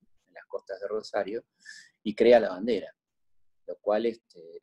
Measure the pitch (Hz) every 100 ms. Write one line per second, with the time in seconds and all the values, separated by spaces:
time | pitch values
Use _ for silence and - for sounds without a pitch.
0 | _ _ _ - - 98 - 95 101 107
1 | 104 107 95 113 - _ - - - _
2 | 107 107 117 120 101 90 113 104 - -
3 | _ _ _ _ _ _ - 87 101 107
4 | 117 110 _ 87 82 85